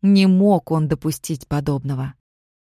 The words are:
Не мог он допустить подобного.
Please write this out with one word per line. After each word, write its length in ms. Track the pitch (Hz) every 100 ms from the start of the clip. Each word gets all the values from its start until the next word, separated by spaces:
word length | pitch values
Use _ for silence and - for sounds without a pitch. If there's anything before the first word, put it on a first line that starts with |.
Не 260 | 196 196 190
мог 440 | 185 202 190 -
он 160 | 160 156
допустить 600 | 151 156 156 - 156 -
подобного. 640 | 147 143 139 135 131 135 - _ _ _ _